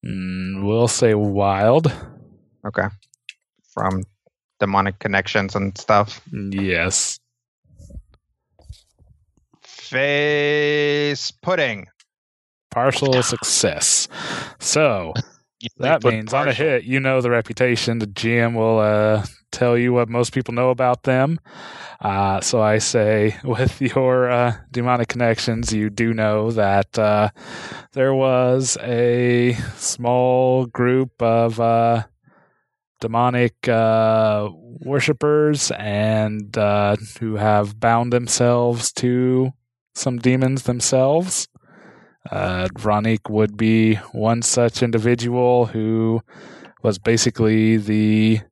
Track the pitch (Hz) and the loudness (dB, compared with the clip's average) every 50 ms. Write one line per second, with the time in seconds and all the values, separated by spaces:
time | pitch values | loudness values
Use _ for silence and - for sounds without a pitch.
0 | - - 92 95 92 92 92 92 92 92 98 95 98 101 107 113 120 117 - - | -10 -10 -10 -8 -8 -8 -8 -8 -8 -8 -8 -4 -2 0 2 4 4 2 2 2
1 | 127 113 107 104 107 101 98 101 101 98 98 98 104 110 123 160 160 147 - - | 4 4 4 4 2 0 0 0 2 2 2 2 4 4 4 4 4 2 -2 -2
2 | - - - - - - - _ _ _ _ _ - 104 - - 95 101 - - | -14 -18 -20 -20 -20 -20 -20 _ _ _ _ _ -14 -6 -4 -2 -4 -4 -6 -12
3 | _ _ _ _ _ - - _ _ _ _ _ _ _ _ - - 95 95 92 | _ _ _ _ _ -20 -20 _ _ _ _ _ _ _ _ -4 -4 -2 -2 -4
4 | 95 _ _ _ _ _ _ _ _ _ _ _ 104 98 98 98 98 98 95 - | -6 _ _ _ _ _ _ _ _ _ _ _ -4 0 0 0 0 0 -4 -4
5 | - 110 98 98 95 - - 107 98 92 - 104 98 98 95 - - - 107 104 | -6 -2 -2 -2 -2 0 -2 -2 -2 -2 -4 -4 -4 -4 -6 -10 -2 2 2 2
6 | 104 104 - - _ - - - 101 98 98 98 98 95 90 82 82 95 - - | 2 0 -6 -18 _ -12 -10 -10 -8 -6 -6 -4 -2 -2 -2 -2 -2 -2 -2 -2
7 | - - - - _ _ _ _ _ _ _ _ _ _ _ - - - - - | -4 -4 -8 -12 _ _ _ _ _ _ _ _ _ _ _ -20 -20 -20 -20 -20
8 | - _ - _ _ _ _ _ _ _ _ _ _ _ - - _ _ _ _ | -20 _ -20 _ _ _ _ _ _ _ _ _ _ _ -20 -20 _ _ _ _
9 | _ _ _ _ _ _ _ _ _ _ _ _ _ - - - - - - 127 | _ _ _ _ _ _ _ _ _ _ _ _ _ -20 -20 -20 -16 -6 -4 -2
10 | 135 143 143 143 147 147 147 147 147 147 147 151 147 147 147 147 147 147 147 147 | 0 0 0 0 0 0 0 0 0 0 0 0 0 0 0 0 0 0 0 0
11 | 147 147 143 - - - - _ - 165 185 170 147 127 110 101 92 - _ _ | 0 -2 -4 -4 -6 -10 -12 _ -4 -2 0 0 0 -2 -4 -8 -12 -18 _ _
12 | _ _ _ _ _ _ _ _ _ _ _ _ _ _ - 120 123 135 131 - | _ _ _ _ _ _ _ _ _ _ _ _ _ _ -2 0 2 2 2 2
13 | 139 135 131 127 120 - 123 - - - - - - 98 80 - - - - - | 0 2 2 2 2 0 -4 -4 -4 -2 -2 0 0 0 -2 0 -2 0 0 0
14 | - - - - - - - - - - - _ - - - 151 156 143 113 98 | -2 -6 -10 -14 -10 -10 -10 -10 -10 -12 -16 _ -6 -2 0 2 2 2 0 -2
15 | 87 80 78 - - - _ _ _ _ _ _ - 117 _ _ 127 131 - 139 | -4 -6 -6 -8 -8 -8 _ _ _ _ _ _ -16 -16 _ _ 0 0 0 2
16 | 110 123 117 110 107 107 120 135 143 139 123 - 147 160 135 123 - 120 131 135 | 2 0 0 0 -4 -4 -4 -2 0 0 -2 0 0 0 0 -2 -2 -2 -2 -2
17 | 135 135 131 131 123 120 120 117 113 - 110 - 127 123 123 113 - - 117 117 | 0 0 0 0 0 2 0 0 -2 -4 -2 0 0 0 2 0 0 -2 -2 -2
18 | 107 104 98 - - 113 117 120 117 117 117 113 110 113 113 110 107 107 107 107 | -4 -6 -8 -4 -2 0 2 2 2 0 0 0 0 2 2 2 2 2 2 2
19 | 107 107 107 107 98 - - _ _ _ - - 127 123 120 120 123 123 123 123 | 2 2 2 0 -2 -6 -12 _ _ _ -4 -2 0 2 2 2 2 2 2 0
20 | 120 113 117 120 120 - - 135 123 - 120 120 123 127 127 120 131 123 123 123 | 0 0 0 -2 -2 0 -2 -6 -6 -4 -2 0 0 0 0 2 0 0 0 0
21 | - 135 131 127 131 143 165 160 _ - - - - - - - - - - - | 0 0 2 2 2 0 -2 -4 _ -14 -20 -20 -20 -18 -18 -18 -18 -20 -20 -8
22 | - 101 98 98 101 98 98 95 - - - 117 107 107 107 110 - - - 120 | -6 -4 -2 0 0 0 0 -2 -2 0 0 2 2 4 2 2 0 0 0 2
23 | 107 104 110 107 104 110 107 - - 131 117 107 131 123 - - 139 131 - 151 | 2 2 2 2 2 0 0 -4 -6 -4 -2 0 0 -2 0 -2 -4 -2 0 2
24 | 131 127 127 127 127 123 123 120 123 120 110 - - _ - 123 120 127 123 120 | 2 2 2 2 2 2 2 2 2 0 0 -4 -10 _ -6 -4 0 0 0 0
25 | 117 - - 120 123 117 113 - - - 113 113 117 110 110 107 107 107 104 104 | 0 -4 -2 0 0 0 0 0 -2 -4 -4 -4 -4 -2 -2 -2 -2 -4 -2 -2
26 | 117 113 113 113 110 107 107 107 107 113 117 110 104 98 98 101 98 _ - 113 | -2 -2 0 0 0 0 0 0 0 0 0 0 2 2 4 2 0 _ 0 0
27 | 107 107 107 104 107 107 - - - - - - - - - - - _ _ 135 | 2 2 4 2 2 0 -2 -8 -20 -18 -16 -16 -16 -16 -16 -18 -18 _ _ 0
28 | 131 135 135 131 131 131 127 127 127 123 127 131 131 123 - - - 123 123 117 | 0 2 2 2 2 2 2 2 2 2 2 0 0 -2 -4 -6 -4 -4 -2 0
29 | 120 120 120 123 123 123 123 120 120 123 120 113 - 95 - - - - - - | 2 2 2 2 2 2 2 2 2 2 0 -2 -6 -8 -8 -8 -8 -8 -6 -4
30 | 120 120 123 123 123 127 127 127 131 127 127 131 127 120 _ - 123 123 127 131 | -2 0 0 2 2 2 2 2 2 2 2 0 -2 -4 _ 0 0 2 2 2
31 | 131 123 _ _ 120 113 113 113 117 117 113 113 117 117 113 117 117 117 117 113 | 0 -2 _ _ 0 2 2 2 2 0 0 0 0 2 2 2 2 2 2 0
32 | 110 - _ _ _ _ _ _ _ _ _ _ _ _ _ _ _ _ _ _ | -2 -6 _ _ _ _ _ _ _ _ _ _ _ _ _ _ _ _ _ _
33 | - 113 113 120 120 123 123 123 123 117 _ _ - 131 117 113 113 110 110 110 | -8 -4 0 0 0 2 2 2 0 0 _ _ -2 0 2 2 2 2 2 4
34 | 110 110 110 110 110 110 107 104 104 104 85 80 104 120 120 - - 127 139 139 | 4 4 4 4 2 2 2 0 -2 -6 -10 -14 -20 -20 -20 -14 -8 -4 -2 -2
35 | 120 - 147 - 151 151 147 151 151 151 151 139 - - - - 107 107 101 104 | 0 0 -2 0 0 2 2 4 2 2 2 0 -2 -6 -6 -6 -6 -4 -2 0
36 | 107 107 110 107 107 107 107 107 104 104 - 113 107 104 101 104 104 104 104 104 | 0 2 2 0 0 -2 -4 -6 -10 -6 -2 0 0 2 2 2 2 0 0 -2
37 | 107 104 - - 117 110 107 104 104 110 107 104 104 101 104 110 117 117 117 117 | -4 -12 -12 -10 -8 -6 -4 -2 2 2 2 2 2 -2 -4 -2 2 2 2 2
38 | 120 120 120 123 123 113 - - 123 120 120 120 120 120 120 117 113 - - - | 0 0 -2 -2 -2 -2 0 2 2 2 2 2 2 0 -2 -2 -4 -6 -6 -2
39 | - 123 123 123 127 127 127 127 131 131 - _ _ _ _ _ _ _ _ - | -2 0 0 2 2 2 2 2 0 0 -4 _ _ _ _ _ _ _ _ -6
40 | - 139 123 120 - 127 127 131 131 131 135 131 - - 123 123 - - 135 131 | -4 -4 -4 0 0 2 2 2 2 0 0 -2 -2 -4 -4 -2 -2 0 2 2
41 | 131 135 147 165 180 185 - - - - _ - _ _ - - - - - - | 2 4 2 0 0 -2 -6 -6 -6 -8 _ -20 _ _ -20 -20 -20 -20 -20 -20
42 | - _ _ _ _ - - 95 95 92 90 90 92 92 92 - 107 107 104 104 | -20 _ _ _ _ -10 -6 -4 -4 -4 -2 -4 -4 -6 -6 -4 -2 0 0 2
43 | 107 113 113 107 _ - 107 107 107 104 104 104 110 110 110 113 110 110 110 107 | 2 0 0 0 _ -4 0 0 0 0 0 0 2 2 4 4 4 4 2 0
44 | - - - 113 107 110 117 117 113 - - 127 120 117 - - 127 117 113 113 | -4 -10 -8 -4 0 0 0 0 -2 -2 0 2 2 0 2 0 -2 0 0 0
45 | 104 120 123 117 117 120 120 123 123 123 123 123 120 110 - 113 110 110 113 113 | 2 2 0 2 0 -2 0 2 2 4 4 4 2 0 -2 -4 -2 0 0 0
46 | 113 113 113 117 - _ - - - - - - - - _ _ - 113 104 92 | 2 0 0 -2 -4 _ -20 -20 -20 -20 -20 -20 -20 -20 _ _ -2 -2 -2 0
47 | - 123 117 113 - 127 - - 113 107 110 110 110 110 113 110 104 107 107 107 | 0 0 2 2 2 -2 0 0 2 2 4 4 4 4 2 2 0 0 0 2
48 | 107 107 107 110 110 110 110 110 - _ | 2 2 4 4 4 4 2 0 -2 _